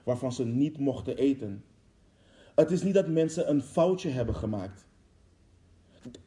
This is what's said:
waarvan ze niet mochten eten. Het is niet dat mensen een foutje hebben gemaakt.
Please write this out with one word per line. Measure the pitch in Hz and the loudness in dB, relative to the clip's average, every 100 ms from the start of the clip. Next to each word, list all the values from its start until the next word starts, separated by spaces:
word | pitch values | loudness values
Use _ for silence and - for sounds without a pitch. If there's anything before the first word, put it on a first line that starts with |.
waarvan | - 120 131 | -4 -2 -2
ze | 123 | -2
niet | 117 120 151 156 | -2 2 0 0
mochten | 139 123 101 113 | -2 -2 -4 0
eten. | 139 135 107 101 - _ _ _ _ _ _ - - | 2 0 -4 -10 -16 _ _ _ _ _ _ -20 -4
Het | - 160 | 2 4
is | 175 | 4
niet | 190 | 2
dat | 190 165 | 2 4
mensen | 160 160 170 147 | 2 2 0 0
een | 143 | 0
foutje | - 175 170 185 165 | 0 2 2 2 -2
hebben | 127 113 | -2 -2
gemaakt. | - 107 104 95 - - _ _ _ _ _ _ _ _ _ _ - 123 - | -2 -4 -4 -8 -14 -20 _ _ _ _ _ _ _ _ _ _ -20 -20 -20